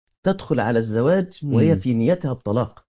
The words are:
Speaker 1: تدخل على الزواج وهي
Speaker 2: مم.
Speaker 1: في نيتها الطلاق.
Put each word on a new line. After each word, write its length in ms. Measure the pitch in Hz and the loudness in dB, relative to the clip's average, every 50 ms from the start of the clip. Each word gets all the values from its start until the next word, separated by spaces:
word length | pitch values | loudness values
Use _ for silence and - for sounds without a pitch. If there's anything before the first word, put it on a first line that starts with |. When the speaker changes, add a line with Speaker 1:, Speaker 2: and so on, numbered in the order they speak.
| _ _ _ _ | _ _ _ _
Speaker 1:
تدخل 380 | - 190 190 190 - - 151 120 | -2 -2 -2 -2 -4 -4 -2 -2
على 180 | 101 113 120 113 | 0 0 0 0
الزواج 640 | 113 110 107 113 120 143 180 190 180 185 - - 151 | 0 -2 -2 0 2 2 2 0 0 -4 -8 -10 -6
وهي 300 | 143 131 117 151 160 165 | -2 2 2 4 4 2
Speaker 2:
مم. 60 | 95 | 2
Speaker 1:
في 140 | 95 127 120 | 0 0 0
نيتها 380 | 113 113 139 180 180 - 139 | 2 2 2 0 0 -2 -6
الطلاق. 520 | 127 - - 104 104 123 117 110 - - _ | -6 -6 -4 -2 -2 -2 -2 -4 -6 -14 _